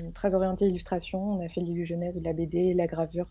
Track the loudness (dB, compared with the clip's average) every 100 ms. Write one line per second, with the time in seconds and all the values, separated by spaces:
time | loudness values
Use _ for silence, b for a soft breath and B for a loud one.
0 | -10 -2 2 4 4 4 2 2 -2 -4
1 | -2 -4 -2 -2 -2 -2 -2 -2 -2 -2
2 | -4 -2 -2 -2 0 2 4 4 2 0
3 | -2 -2 -6